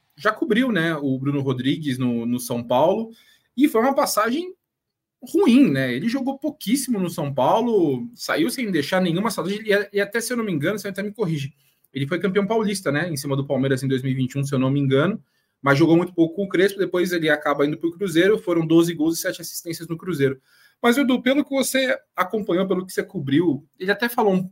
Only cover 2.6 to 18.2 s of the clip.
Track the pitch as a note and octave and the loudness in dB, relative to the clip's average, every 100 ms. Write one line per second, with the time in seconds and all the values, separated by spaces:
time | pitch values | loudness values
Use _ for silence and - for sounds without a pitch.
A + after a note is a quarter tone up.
2.6 | A#2 B2+ D#3+ G#3+ A3+ - _ _ _ - | 0 4 4 2 -4 -12 _ _ _ 2
3.6 | C#4+ A3 B3+ C#4 C4+ - A3+ C#4+ F4+ - | 2 4 2 2 0 0 0 -2 -6 -14
4.6 | _ _ _ _ _ _ B3+ E4+ F4+ B3 | _ _ _ _ _ _ -4 2 6 6
5.6 | A3+ C3+ C3 B2 A3 C4+ C4 C#4 D4+ - | 6 2 -2 -2 -2 -2 -4 -4 -6 -6
6.6 | F#3+ C#4 - G#3 E3+ E3+ C#3+ C3 C#3 G#3 | -2 -2 0 -2 -2 -4 -4 0 2 2
7.6 | A#3+ G#3 D#3+ B2+ A#2+ - - C#3+ A3 A#3+ | 2 2 2 0 -6 -10 -4 0 0 -2
8.6 | A3 D#3+ C#3 F#3 F#3 E3 A3 - E3 G#3+ | -2 -2 0 0 0 0 -2 -4 -4 -4
9.6 | G#3+ G3+ G3+ G3+ G3+ A#3 A3+ A#3+ G#3+ D#3 | 0 0 0 -2 -2 -4 -4 -4 -2 -2
10.6 | D#3+ G#3 G3+ G3 G3+ A3 F#3 D#3 C3+ _ | -2 -4 -8 -8 -8 -4 -2 -2 -6 _
11.6 | _ _ _ C3+ C#3 F3 G3 G3 G3 A3+ | _ _ _ -8 -4 -2 0 0 0 0
12.6 | G#3 G3+ D3 C#3+ F3 D3 C#3+ C#3 C#3 C3 | 0 -2 -2 -2 -2 -4 -4 -4 -2 0
13.6 | C3+ C3 C3+ C3 C3 C3 B2+ C#3 C#3 C3+ | 0 0 0 -2 -2 -2 -2 -4 -2 0
14.6 | C3 C#3+ C#3 C3+ E3+ A#3 _ _ _ _ | 0 2 2 2 2 -2 _ _ _ _
15.6 | C3+ C#3 E3 E3 F3+ - D#3+ - G3 E3+ | 2 4 6 4 2 0 0 0 -2 2
16.6 | G3 G3+ F3 F3+ F3 F3 D#3 D3 D3+ D3 | 2 0 -2 0 0 0 0 0 0 0
17.6 | C#3+ E3 E3 E3+ G3 D#3+ | 0 0 -4 -4 0 2